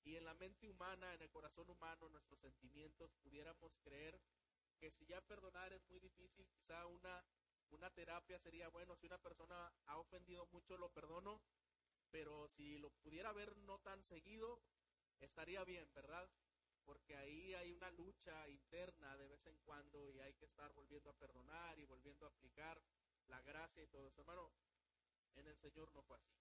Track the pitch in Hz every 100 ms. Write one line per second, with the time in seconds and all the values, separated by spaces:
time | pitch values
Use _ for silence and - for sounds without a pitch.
0 | - 165 165 160 185 196 220 185 180 185
1 | 185 170 160 160 151 - 170 175 165 165
2 | 160 151 - 143 139 123 127 143 151 151
3 | 165 - 139 143 156 165 165 - - 139
4 | 156 180 - _ _ _ _ _ 156 -
5 | 156 180 185 208 185 180 185 190 - 185
6 | 190 - 180 - 190 _ - 165 175 175
7 | 185 180 - _ _ _ _ 151 180 -
8 | 165 165 - 180 170 165 165 170 175 170
9 | 165 180 175 165 165 175 175 - - 151
10 | 165 180 180 175 175 175 - 185 175 -
11 | 151 170 190 214 - _ _ _ _ _
12 | _ 160 151 151 147 - 147 147 147 -
13 | 156 160 214 208 208 202 196 196 - 196
14 | 190 170 165 220 226 233 - _ _ _
15 | _ _ 139 - 160 190 185 180 151 143
16 | 135 165 185 - _ _ _ _ - 143
17 | - 143 139 151 185 185 175 175 185 170
18 | 180 - - 156 151 143 - 165 180 175
19 | 143 139 139 143 170 156 - 147 143 147
20 | 143 135 135 143 151 - 147 143 139 147
21 | 143 139 139 127 127 160 170 156 143 131
22 | 131 143 151 - 135 131 156 160 - _
23 | _ _ - 127 131 151 165 - 156 139
24 | 135 135 147 180 165 - _ _ _ _
25 | _ _ _ 131 151 151 151 151 156 147
26 | 139 120 - -